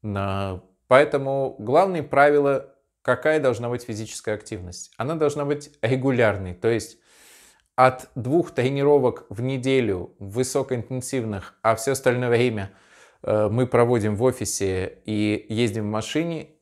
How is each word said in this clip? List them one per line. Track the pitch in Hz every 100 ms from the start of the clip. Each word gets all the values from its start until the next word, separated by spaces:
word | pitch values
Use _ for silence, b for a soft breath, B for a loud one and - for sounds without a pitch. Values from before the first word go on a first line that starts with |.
На-, | 107 98 98 98 98 92 _ _ _
поэтому | 127 147 143 135 135 135 -
главное | 107 147 190 175
правило, | 127 139 147 147 143 135 - _ _ _
какая | - 123 156 156
должна | 135 110 120
быть | 120
физическая | - 107 110 - - 107
активность. | - 90 90 - - -
Она | 123 160
должна | 151 147 143
быть | 143 - _
регулярной, | 117 131 135 123 113 101 92
то | 87 113
есть | 113 - - b b b b b b _ -
от | 127 127 - -
двух | 117 160 160
тренировок | - 123 139 143 143 127 - -
в | 101
неделю | 127 135 131 131 113 92 - _
высокоинтенсивных, | 101 107 127 139 139 123 - 127 123 135 110 98 - _
а | 110 113
все | -
остальное | 131 131 123 123
время, | 117 123 107 95 b b b b b
э, | - 107 107
мы | 113 127
проводим | 120 120 120 104 101
в |
офисе | 127 123 101 - 98 92 95 - -
и | 107 107 104 -
ездим | 110 120 107 104
в |
машине | 107 110 151 170 160 143 _